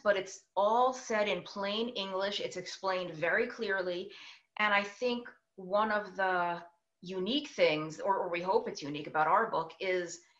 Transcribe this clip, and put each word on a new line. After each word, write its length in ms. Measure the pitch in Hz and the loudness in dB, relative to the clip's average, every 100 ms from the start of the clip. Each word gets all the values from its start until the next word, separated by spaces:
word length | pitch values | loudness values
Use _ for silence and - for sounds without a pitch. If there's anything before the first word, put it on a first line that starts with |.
but 140 | 208 190 | 2 2
it's 280 | 185 - _ - | 0 -10 _ 2
all 340 | 208 233 254 | 4 6 4
said 360 | 254 - 214 202 | 2 -2 0 0
in 160 | 180 | -2
plain 460 | - 202 196 214 240 | -4 -6 -4 -2 -2
English. 500 | 220 196 190 196 202 | -4 -4 -2 -2 -2
It's 180 | 165 180 | -6 -6
explained 560 | 180 - 190 185 180 | -10 -6 -2 -2 -4
very 320 | 156 165 196 240 | -2 0 2 0
clearly. 680 | - 190 196 185 180 196 - - - _ - | -2 -2 0 -2 -4 -6 -12 -18 -20 _ -2
And 160 | 214 | 2
I 80 | 202 | 2
think 460 | 202 - 247 240 240 - _ - | 0 -2 -2 -2 -6 -18 _ -14
one 360 | 185 202 220 | -2 0 2
of 240 | 208 196 185 | 0 -2 -2
the 480 | 185 180 175 170 - _ _ _ | 0 2 0 -2 -8 _ _ _
unique 480 | 180 190 185 285 294 | -8 -4 0 -2 -2
things, 500 | - 170 151 156 151 | 4 4 4 -2 -2
or, 180 | 185 190 | 0 2
or 120 | 185 | 0
we 120 | 175 | -2
hope 260 | 180 226 233 | 2 2 0
it's 140 | - | -6
unique 240 | 143 147 147 | -6 -6 -2
about 220 | 156 156 | 2 4
our 240 | 190 220 | 4 4
book, 220 | 156 160 - | 0 -4 -4
is 420 | 190 185 170 - - | -2 0 -2 -8 -18